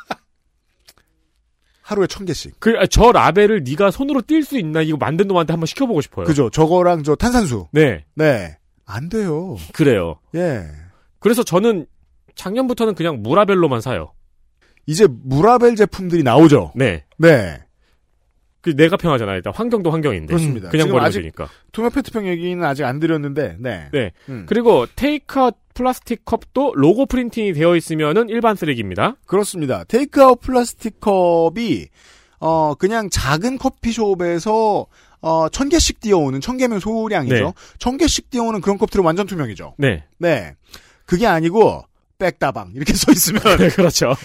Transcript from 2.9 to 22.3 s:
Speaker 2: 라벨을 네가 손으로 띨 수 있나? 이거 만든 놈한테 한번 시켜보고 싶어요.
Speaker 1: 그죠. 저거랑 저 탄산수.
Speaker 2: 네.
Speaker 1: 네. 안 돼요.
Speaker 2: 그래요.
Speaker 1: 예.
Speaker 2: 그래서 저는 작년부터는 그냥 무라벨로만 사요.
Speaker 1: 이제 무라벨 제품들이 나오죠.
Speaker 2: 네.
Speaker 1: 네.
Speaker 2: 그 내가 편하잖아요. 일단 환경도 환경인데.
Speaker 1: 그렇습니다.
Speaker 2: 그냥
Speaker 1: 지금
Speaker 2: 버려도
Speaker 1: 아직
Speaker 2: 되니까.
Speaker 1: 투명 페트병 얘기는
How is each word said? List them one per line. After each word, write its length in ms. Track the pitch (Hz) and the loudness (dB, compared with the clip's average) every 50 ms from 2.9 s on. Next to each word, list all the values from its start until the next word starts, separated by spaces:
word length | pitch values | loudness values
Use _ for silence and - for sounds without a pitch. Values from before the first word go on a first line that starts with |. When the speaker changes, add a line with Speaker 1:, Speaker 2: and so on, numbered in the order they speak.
| - - 208 240 | 4 6 6 6
Speaker 2:
라벨을 520 | 214 147 113 143 160 202 208 208 220 196 135 | 6 6 4 4 4 4 4 4 4 0 -2
네가 260 | 123 151 156 202 196 | -4 0 2 2 2
손으로 300 | - - 277 285 294 262 | 2 0 -4 -2 -2 -2
띨 200 | - - 311 320 285 | 0 0 0 0 0
수 140 | - 285 | 0 -4
있나? 240 | 254 165 156 156 160 | -4 -4 -2 -2 -2
이거 160 | 160 156 156 | 0 0 -2
만든 300 | 143 - 113 160 170 208 | -2 -2 -2 0 0 0
놈한테 260 | 196 190 175 165 147 165 | 2 2 0 0 0 -2
한번 120 | 165 165 | -4 -4
시켜보고 340 | 156 - - 277 240 202 151 | -6 -4 -4 -2 -2 -2 -2
싶어요. 240 | - - - - - | -4 -4 -8 -6 -2
Speaker 1:
그죠. 240 | - 151 143 131 107 | -2 0 0 0 0
저거랑 540 | - 151 160 151 180 180 175 175 175 160 143 | 2 2 2 4 4 2 4 2 2 0 0
저 120 | 151 147 | -2 -2
탄산수. 520 | - 202 247 240 247 208 147 120 101 87 - | 0 0 0 2 0 0 0 -4 -6 -6 -2
Speaker 2:
네. 340 | - 147 156 131 98 78 76 _ - | 2 2 2 2 2 -4 -10 _ -4
Speaker 1:
네. 420 | 139 156 151 131 107 90 80 76 _ _ _ _ _ _ | 0 2 2 2 0 -4 -10 -16 _ _ _ _ _ _
안 240 | - 98 113 147 175 | -12 -10 -10 -8 -6
돼요. 480 | 220 220 208 180 147 156 185 190 127 90 80 - - | -4 -4 -4 -2 -4 -6 -6 -8 -12 -14 -14 -12 -2
Speaker 2:
그래요. 460 | - 165 143 117 98 85 82 78 _ _ - - | 0 2 4 4 2 0 -4 -8 _ _ -10 -6
Speaker 1:
예. 280 | 165 180 170 135 104 85 76 73 76 82 - _ _ _ _ _ _ | -4 -2 -2 -4 -6 -8 -12 -16 -20 -20 -20 _ _ _ _ _ _
Speaker 2:
그래서 240 | - 202 240 247 220 | 0 0 2 2 0
저는 420 | - 160 185 214 233 214 175 139 _ _ _ _ _ _ _ _ _ - | 0 0 2 2 2 0 0 -4 _ _ _ _ _ _ _ _ _ -20
작년부터는 600 | - - 185 208 247 262 240 247 - 226 220 185 | -14 -10 -6 -4 -4 -2 -2 -2 -2 -2 -4 -2
그냥 260 | 160 160 170 151 110 | -2 -4 -4 -4 -4
무라벨로만 600 | 101 113 151 202 214 196 196 185 170 147 127 113 | -4 0 2 2 2 2 2 2 2 0 0 -2
사요. 320 | - 131 117 85 78 - _ - _ _ _ _ _ _ _ _ _ _ _ _ - | -4 -6 -6 -8 -8 -12 _ -20 _ _ _ _ _ _ _ _ _ _ _ _ -8
Speaker 1:
이제 220 | - 156 180 220 165 | -6 2 4 4 4
무라벨 640 | 120 113 - 127 131 143 170 226 247 247 240 240 233 | 4 0 -6 -2 0 2 4 4 4 6 4 4 4
제품들이 480 | 202 208 185 - - 190 175 170 170 143 | 4 0 0 0 -8 -6 -2 0 0 2
나오죠. 480 | 123 113 139 165 156 147 117 87 76 - | 4 6 8 8 8 8 6 2 -2 -4
Speaker 2:
네. 300 | 120 131 113 87 78 - _ _ | -2 -2 -2 -2 -4 -10 _ _
Speaker 1:
네. 420 | - 156 165 151 120 98 85 71 - - _ _ _ _ _ _ _ _ _ _ _ _ _ _ _ _ _ _ _ | 2 4 6 6 4 2 -4 -10 -14 -20 _ _ _ _ _ _ _ _ _ _ _ _ _ _ _ _ _ _ _
Speaker 2:
그 140 | - 175 147 | -4 -2 2
내가 200 | 135 160 160 190 | 4 4 4 4
편하잖아요. 420 | 185 - 170 143 120 113 98 95 | 0 0 0 0 0 -2 -4 -4
일단 160 | 92 87 104 98 | -4 -6 -6 -6
환경도 360 | - 226 247 240 214 175 160 | -6 -4 -2 -2 -2 -2 -2
환경인데. 360 | 156 160 151 143 104 85 78 | -2 -2 -2 -2 -4 -4 -4
Speaker 1:
그렇습니다. 420 | 76 165 165 160 147 131 110 - - | -4 -2 -2 -2 -2 -4 -6 -6 -4
Speaker 2:
그냥 160 | - 156 156 | -2 0 0
Speaker 1:
지금 80 | 143 127 | 2 2
Speaker 2:
버려도 140 | 123 147 | 2 2
Speaker 1:
아직 120 | 160 - 101 | 2 -2 -2
Speaker 2:
되니까. 280 | 80 80 - - 76 - - _ _ _ | -8 -10 -12 -12 -14 -14 -14 _ _ _
Speaker 1:
투명 200 | - 220 226 240 | -8 -4 -4 -2
페트병 360 | - 285 - - - 220 202 | -2 -4 -6 -6 -8 -6 -4
얘기는 360 | 185 | -4